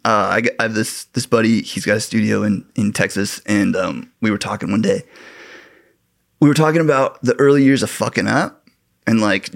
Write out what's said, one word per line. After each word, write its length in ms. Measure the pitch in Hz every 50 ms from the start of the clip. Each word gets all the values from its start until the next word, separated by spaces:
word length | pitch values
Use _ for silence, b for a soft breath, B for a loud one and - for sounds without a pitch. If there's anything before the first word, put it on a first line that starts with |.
| -
Uh, 240 | 113 110 104 98 95
I 100 | 95 110 117
g-, 80 | 117 - -
I 60 | 113
have 100 | 113 110
this, 300 | 107 113 - - - -
this 200 | - - 123 -
buddy, 360 | - 120 113 110 113 113 104 -
he's 220 | - - 98 -
got 120 | - 104
a 40 | 110
studio 420 | - - - 110 107 107 107 101 104
in, 240 | 107 101 90 - _ _
in 180 | - 104 101 -
Texas, 480 | - 87 101 - 95 101 101 - - -
and, 300 | - 104 101 98 95 90
um, 360 | 90 92 87 73 - - - _ _
we 100 | 113 110
were 80 | 101 101
talking 320 | - 95 104 101 - 82
one 120 | 101 110 -
day. 200 | 101 98 101 - B B B B B B B B B B B B B B B B B B B B _ _ _ _ _ _ -
We 80 | 151 147
were 60 | 143
talking 260 | 151 156 156 156 165
about 420 | 165 147 139 135 135 - - - -
the 120 | 123 120 -
early 260 | 139 139 143 143 139
years 180 | 135 139 123 107
of 80 | -
fucking 360 | - - 110 120 - 113 95
up 420 | 107 113 143 180 - - _ _ _ _ _ _ _ _ _ -
and, 140 | 117 113 110
like, 300 | 107 104 98 98 - - -